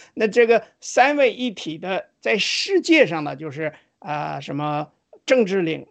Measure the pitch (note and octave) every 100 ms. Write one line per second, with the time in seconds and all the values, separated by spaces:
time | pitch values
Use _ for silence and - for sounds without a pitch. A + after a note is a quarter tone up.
0 | - - A3 A#3 A3+ A3+ - _ - B3+
1 | C4 D4 B3+ G3+ B3 F3+ - D#3+ F#3 F#3+
2 | - _ - G#3+ - - - F#4+ - D#4+
3 | F#3+ D#3+ D3 C#3 D#3 C3+ D#3 - _ _
4 | - D3 D#3 C#3+ C#3+ C#3+ D3+ D3 D3+ _
5 | _ - - C4 G3 G3 E3 D3 -